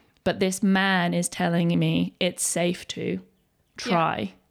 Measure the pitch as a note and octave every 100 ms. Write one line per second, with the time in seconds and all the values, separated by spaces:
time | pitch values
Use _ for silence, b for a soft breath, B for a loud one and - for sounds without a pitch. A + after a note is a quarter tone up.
0 | _ _ F#3 F#3+ F#3+ F#3 F#3+ F#3+ G3 F#3
1 | F3 F3 F3 - F3+ E3+ E3+ E3+ D#3+ E3+
2 | F3 - F3+ F3+ - E3+ F3 F3+ - -
3 | - F#3 - _ _ _ _ - A#3+ E3+
4 | D#3+ - G3 - _